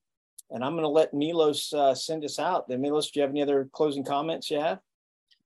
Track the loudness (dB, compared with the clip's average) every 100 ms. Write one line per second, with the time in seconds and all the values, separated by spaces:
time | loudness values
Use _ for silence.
0 | _ _ _ -20 -14 -6 -4 -2 2 4
1 | 2 2 0 2 2 2 -2 2 2 2
2 | -2 -6 -6 -4 -2 -2 -2 -2 0 0
3 | 0 0 0 0 2 2 0 0 0 0
4 | -2 -2 -2 -4 -4 -2 -2 -4 _ _
5 | _ _ _ _